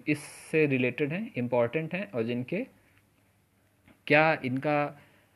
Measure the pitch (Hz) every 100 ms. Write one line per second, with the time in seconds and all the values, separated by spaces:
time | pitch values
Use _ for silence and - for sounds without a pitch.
0 | - 143 - - - 160 151 131 131 147
1 | 143 175 226 127 120 123 117 160 160 180
2 | 208 123 113 120 123 185 262 _ _ _
3 | _ _ _ _ _ _ _ _ _ _
4 | - 147 160 151 127 131 151 147 147 -
5 | - _ _